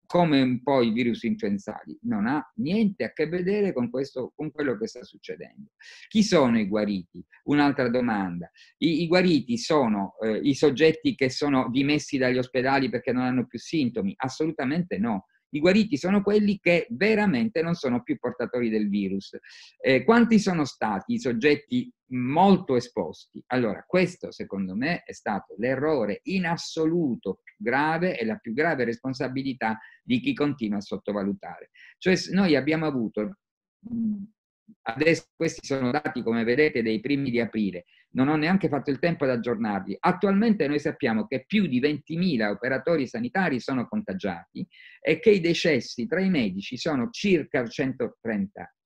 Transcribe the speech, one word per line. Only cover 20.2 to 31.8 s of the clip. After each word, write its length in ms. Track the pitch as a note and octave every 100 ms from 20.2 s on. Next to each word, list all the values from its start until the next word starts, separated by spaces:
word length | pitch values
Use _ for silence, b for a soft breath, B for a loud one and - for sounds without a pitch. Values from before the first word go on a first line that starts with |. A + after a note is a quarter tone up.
| A3+ A3
sono 280 | G3 E3+ C3+
stati 480 | - A2+ G2 -
i 40 | A#2
soggetti 720 | C3 A#2 D3 D3 - B2 - _ _
molto 640 | B2+ B2 D#3 G3 F#3 F#3 B2
esposti? 680 | - G#2+ E2 - - - -
Allora, 360 | B2+ A2+ D#2 -
questo 440 | F3+ F3 - F#2
secondo 460 | - G#2+ G2 F#2 G2
me 260 | C#3+ F3
è 100 | -
stato 400 | - G#2+ G2 - F#2+
l'errore 640 | B2 C3 D3+ D3 G2+ F#2+
in 200 | D3 F#3+
assoluto 960 | E3+ E3 - E3 D#3+ F3 C#3+ G#2 - -
più 120 | - _
grave 640 | G#2+ C3 D#3 E3 F3+ C#3+
e 80 | A2+
la 100 | G#2+
più 160 | A#2
grave 320 | A#2 E3 C#3
responsabilità 960 | A#2 A2+ C3 B2+ B2+ C3 C3+ B2+ A2 A2 B B
di 180 | - A#2+
chi 140 | C3+
continua 440 | B2 D3 C#3+ A2 G#2
a 40 |
sottovalutare. 880 | - G2+ - G2+ G2 G2 E2 E2+ - B